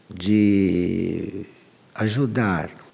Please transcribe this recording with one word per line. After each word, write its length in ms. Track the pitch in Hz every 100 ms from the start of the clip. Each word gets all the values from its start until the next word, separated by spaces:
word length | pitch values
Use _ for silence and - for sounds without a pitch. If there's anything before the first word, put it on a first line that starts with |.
| _
de 1300 | 87 90 107 104 98 95 87 87 90 90 87 101 98 104 - _ _ _
ajudar 760 | - 110 117 135 110 107 87 76 - -